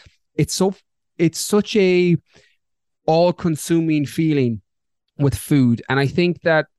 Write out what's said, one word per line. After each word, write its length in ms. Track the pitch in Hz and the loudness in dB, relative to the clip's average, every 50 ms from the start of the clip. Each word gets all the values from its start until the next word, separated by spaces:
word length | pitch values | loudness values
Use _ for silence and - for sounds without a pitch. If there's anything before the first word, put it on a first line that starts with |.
| _ - _ _ _ _ _ | _ -20 _ _ _ _ _
it's 180 | - 151 - - | -4 -4 -4 -2
so, 200 | - 185 196 190 - _ _ _ _ _ _ _ - | -2 -2 -2 -2 -6 _ _ _ _ _ _ _ -2
it's 220 | 170 165 - - | -2 -2 -2 -4
such 360 | - - 208 208 196 - - | -4 -2 0 0 0 0 0
a 400 | 220 190 185 180 180 180 175 170 - - _ _ _ _ _ _ _ _ _ _ _ _ _ _ _ _ | 2 2 2 2 2 2 2 2 0 -2 _ _ _ _ _ _ _ _ _ _ _ _ _ _ _ _
all-consuming 1000 | - 160 165 175 180 170 - - 175 160 143 - - 170 165 165 160 156 151 143 | 0 2 2 2 2 0 0 -2 -4 -4 -4 -4 -2 -2 0 0 0 0 -2 -2
feeling 560 | 135 - - 165 156 151 143 127 120 117 101 - _ _ _ _ _ _ _ _ _ _ - | -4 -4 -2 -2 0 2 2 0 0 -2 -4 -10 _ _ _ _ _ _ _ _ _ _ -2
with 180 | 143 139 - | -2 -2 -2
food. 460 | - - - 151 143 127 120 117 110 - - | -4 -2 0 2 4 4 4 2 0 -2 -4
And 100 | 131 135 | -2 -2
I 80 | 139 135 | -2 0
think 340 | - 180 175 175 170 - | 0 0 0 0 -2 -2
that 260 | - 170 160 156 151 - _ | 0 0 0 0 0 -4 _